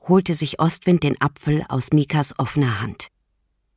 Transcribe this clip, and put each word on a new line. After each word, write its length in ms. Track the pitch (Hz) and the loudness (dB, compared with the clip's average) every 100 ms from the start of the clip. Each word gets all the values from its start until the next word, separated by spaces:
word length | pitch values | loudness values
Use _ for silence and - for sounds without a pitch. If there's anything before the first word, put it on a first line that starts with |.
| - | 2
holte 280 | 185 185 | 2 2
sich 260 | 156 147 - | -2 -2 0
Ostwind 420 | 160 - 185 175 | 0 0 2 2
den 180 | 147 - | 2 0
Apfel 440 | 143 - 147 151 - | -2 -2 -2 -2 -2
aus 220 | 131 - | -4 0
Mikas 460 | 151 139 151 139 - | 0 2 -2 -2 -2
offener 420 | 131 147 131 104 | -4 0 0 -2
Hand. 280 | 117 85 - _ _ _ _ _ _ | -8 -10 -16 _ _ _ _ _ _